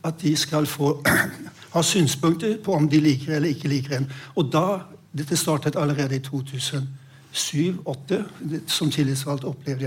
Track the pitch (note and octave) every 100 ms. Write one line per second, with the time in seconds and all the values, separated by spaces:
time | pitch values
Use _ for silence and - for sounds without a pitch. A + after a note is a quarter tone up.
0 | E3 D#3+ D#3 D3+ - D3+ D3 - C#3+ C#3+
1 | - A2 G2+ - - - - E3+ D#3+ G3+
2 | C#3+ - E3 E3+ A3 G#3+ - D3+ D3+ D3+
3 | D3+ C3 D#3+ D3+ D#3+ C#3+ D3 C#3 C3+ C3+
4 | C3+ - - - C3+ D#3 F#3 F#3+ - -
5 | - C#3 D3 E3 - D3+ D3+ E3 C#3+ D3
6 | C3+ C3 C3+ C#3 C3 C3+ - C#3+ C3+ -
7 | - - - - - C#3+ F3 F3+ - C3+
8 | - G3 G3+ - D3 D#3 - - D#3 C#3+
9 | C3+ C3+ D3 C#3 C3 C3+ - C3